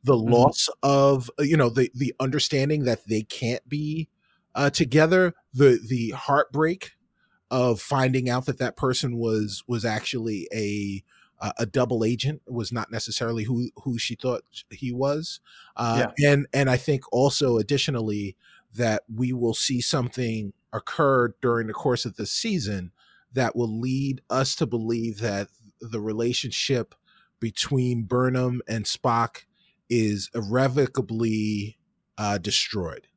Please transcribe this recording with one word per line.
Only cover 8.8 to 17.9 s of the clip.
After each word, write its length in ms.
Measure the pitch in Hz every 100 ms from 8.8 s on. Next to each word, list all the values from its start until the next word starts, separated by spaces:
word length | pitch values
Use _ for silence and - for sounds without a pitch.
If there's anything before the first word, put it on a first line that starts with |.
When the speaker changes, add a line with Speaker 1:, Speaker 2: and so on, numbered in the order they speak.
| 131 127 131 120
Speaker 1:
was, 460 | 117 110 107 98 -
was 160 | 120
actually 640 | 113 107 - 131 113 104 -
a, 500 | 110 104 104 101 98 - _ _ _
a, 140 | 104 -
a 60 | 110
double 400 | 131 123 120 110
agent, 360 | 120 135 151 -
was 240 | 120 107
not 200 | 120 -
necessarily 520 | 110 - - 117 117
who, 260 | 107 120 123 -
who 140 | 135 117
she 180 | - 117
thought 280 | 127 120 - - -
he 220 | - 131
was. 460 | 123 135 147 160 - _ - - -
Uh, 300 | 117 117 117 -
Speaker 2:
Yeah. 140 | 143
Speaker 1:
and, 160 | 143 143
and 160 | 139 135
I 80 | 127
think 260 | - 139 -
also 460 | 120 139 - 139 117
additionally 800 | 101 139 -